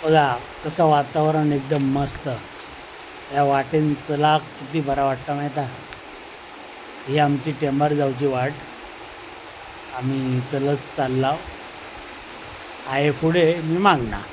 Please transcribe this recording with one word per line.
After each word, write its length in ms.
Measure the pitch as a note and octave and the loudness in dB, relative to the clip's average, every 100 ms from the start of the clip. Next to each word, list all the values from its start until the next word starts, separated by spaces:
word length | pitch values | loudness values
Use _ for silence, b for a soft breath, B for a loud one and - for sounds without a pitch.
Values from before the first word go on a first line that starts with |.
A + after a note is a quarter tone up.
बघा, 340 | D#3+ D#3 C#3+ A#2+ - - D#3 | 6 6 6 2 -6 -8 -8
कसं 200 | D3+ E3 | 4 6
वातावरण 640 | D3 C#3 D#3+ D3+ D#3 D3+ | 6 4 2 4 4 4
एकदम 320 | C#3+ C3+ D3 C#3 | 2 0 2 2
मस्त. 360 | C#3 C#3 - D3 A#2 G2+ - - - - - - - - | 2 0 -4 -6 -6 -8 -16 -16 -16 -16 -16 -16 -16 -4
या 100 | C#3 | 2
वाटेन 500 | C#3+ C#3 C3+ D#3 D3+ C#3+ - | 4 4 4 2 4 0 -2
चला 300 | D3 D3+ D#3 | 2 4 4
किती 440 | D#3 - C3 D#3 | 2 -14 -4 -2
बरा 240 | C#3 C#3 C#3 | 0 2 2
वाटतं 300 | B2+ - C#3+ | 0 -2 -4
माहिती 240 | C#3+ D3 | -2 -4
आहे? 140 | C3 - - - - - - - - - - - - - - | -6 -8 -14 -16 -16 -16 -16 -18 -16 -16 -16 -16 -16 -14 -2
ही 100 | C#3+ | 2
आमची 320 | D3 C#3+ C#3+ | 4 2 -2
टेंभार 420 | C#3+ D3 C#3 D3 | -2 0 2 2
जाऊची 320 | D3 C#3 B2+ C#3+ | 4 2 2 0
वाट. 260 | B2+ C3 D3+ - - - - - - - - - - - - - | 2 -2 -4 -14 -16 -16 -16 -16 -16 -16 -16 -16 -16 -16 -16 -12
आम्ही 480 | B2+ B2+ C3+ C3 B2+ B2+ | -6 -2 0 0 0 0
चलत 260 | C#3+ C#3 C#3+ - - | 0 0 0 -2 -4
चाललाव. 400 | C3 B2+ C3 D#3 - - - - - - - - - - - - - - - | 0 2 2 0 -4 -14 -14 -14 -16 -16 -16 -16 -16 -16 -14 -14 -14 -14 -4
आहे 260 | C3+ D3 | 2 2
पुढे, 440 | C3 D#3+ E3+ D#3+ F3 | 2 2 6 4 4
मी 160 | D#3+ E3+ | 2 4
मागणार. 440 | G3+ D#3 A2+ G2+ G2+ | 6 6 2 -4 -8